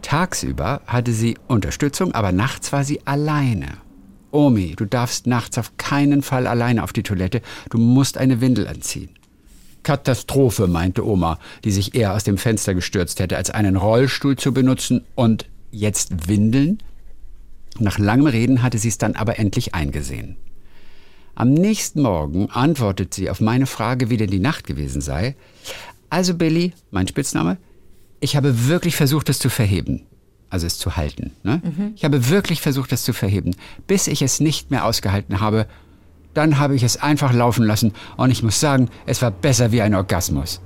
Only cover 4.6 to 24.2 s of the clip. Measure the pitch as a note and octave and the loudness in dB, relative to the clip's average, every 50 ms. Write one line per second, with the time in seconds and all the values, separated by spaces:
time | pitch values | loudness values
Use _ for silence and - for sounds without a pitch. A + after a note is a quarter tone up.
4.6 | F#2 E2 D#2+ - A2 G2+ - A#2+ G#2 G#2 - - - A#2+ B2 A#2 - - - B2+ | 2 -2 -2 -4 -4 -2 0 0 0 -2 -4 -4 -2 0 0 0 0 -2 -4 -4
5.6 | A#2+ - - - - - C#3+ C#3+ C#3+ C#3+ C#3+ C#3 C3+ - C3+ B2+ B2+ F#2+ A#2 A#2+ | -4 -6 -8 -8 -4 -2 0 2 4 4 4 2 2 0 0 0 0 2 2 2
6.6 | A#2 A#2+ B2 A2 D#2 - - - A2 - G#2 F2+ F#2 F2+ - A#2+ - - - - | 2 2 2 2 0 -2 -2 -4 -2 -2 -2 0 0 0 0 -2 -4 -6 -18 -16
7.6 | - - - A2+ A#2 A#2 B2 C3+ C#3 - - - C3 C3 C3 A2+ B2 C3 B2+ A2 | -12 -4 0 4 6 6 6 6 4 2 0 0 2 2 2 4 4 2 2 2
8.6 | G2 - D#2+ - - - - - - - - _ _ _ _ _ _ - - - | 0 -4 -6 -10 -8 -8 -8 -8 -12 -14 -18 _ _ _ _ _ _ -20 -20 -20
9.6 | - - - - - - C#3+ C#3 - - B2 - - - - C3+ C#3 B2 G#2 - | -20 -20 -20 -8 -2 -2 -2 0 2 -2 -2 -2 -2 -2 2 4 4 4 4 2
10.6 | G#2 F2 F2 E2 F2 F#2 F2+ A#2 G2 A2 G#2+ F#2 F2 D#2+ E2 - - - - - | 2 2 2 2 0 0 -2 -2 -2 0 0 2 2 0 -2 -4 -8 -18 -20 -6
11.6 | - A2 G2 G2 G2+ - - B2+ A2+ G2 F#2 G#2+ - - G2+ F#2+ - A#2+ A2 G2+ | -4 -2 0 0 -2 -2 0 0 0 2 0 -2 0 0 -2 0 2 0 0 0
12.6 | - - F#2+ F2+ F2 - - G2+ F2 - - - F#2+ F2+ F#2+ C#2 F#2+ - - A2+ | 0 0 0 0 -2 -2 -2 -2 -2 -2 -2 -4 -2 -2 -2 -4 -4 -4 -2 0
13.6 | G#2 G2 F#2 F#2+ F#2+ G#2+ A2 A#2+ C3+ C3+ - - - C#3 C#3 - - C#3+ B2 C3+ | 2 2 2 2 4 4 4 4 4 2 0 -2 0 -2 -2 0 0 0 2 2
14.6 | C3 C3 C3 C3 - - B2+ A#2+ - - - - B2 A2+ A2+ G#2+ - - - - | 2 2 2 0 0 -2 -2 -2 -2 -4 -2 2 2 2 2 2 -2 -12 -16 -18
15.6 | - - - G#2 G#2 G#2+ - - - - - E2+ E2 E2+ G#2 G2+ G#2 A2 A2+ C#3 | -18 -14 -8 -2 -2 -2 0 -2 -4 -4 -6 -6 -2 0 2 4 4 4 4 4
16.6 | C#3 D#3+ G#3 A3 - - - - - - - - - - - - - - - - | 2 2 0 -2 -4 -12 -14 -14 -14 -16 -14 -14 -14 -14 -14 -16 -16 -16 -16 -14
17.6 | - - - - A2 G2+ - G#2 G#2 G2+ A2 C3 C#3+ D#3 A#2 A2+ A#2 A#2+ C3+ B2+ | -14 -14 -4 -2 0 0 2 2 2 4 4 4 4 4 4 2 2 4 4 4
18.6 | A#2+ B2+ A#2+ A2 G#2 A#2 A2 - - A2 - - G#2+ G#2 A2 - - G2 - B2 | 2 2 0 0 -2 -2 -2 0 -2 -2 -2 -2 -2 -2 0 0 0 0 0 0
19.6 | - - - F#2 D#2 C#2 C2+ - C#2 - C2+ A#1 A1 - - - - - - - | -4 -2 -4 -2 -4 -2 -4 -4 -6 -6 -8 -8 -10 -10 -10 -10 -10 -10 -12 -14
20.6 | - - - - - - - - - - - - - - - - A2 B2 C#3 D#3+ | -16 -16 -18 -16 -16 -16 -16 -16 -18 -20 -20 -20 -20 -20 -6 0 2 4 4 4
21.6 | F3+ G#3 A3 - - - - D#3 C#3+ A#2 F#2+ E2 D2+ C#2+ D2+ F2+ G2+ - - A2+ | 4 2 2 0 -4 -4 -2 0 2 2 2 0 0 -2 0 -2 -2 -2 0 0
22.6 | C3+ D#3 E3 C3+ A#2+ G2+ G2 - G2 - - - F#2 - G#2 - G#2+ A2+ A#2 B2+ | 2 2 2 2 0 0 0 -2 -4 -6 -4 -6 -4 -4 -2 0 0 2 2 2
23.6 | C#3 C3 - - A2 A2+ C3 B2 C3 G#2+ B2+ G#2+ | 0 0 -2 -4 -2 -2 0 0 0 0 0 0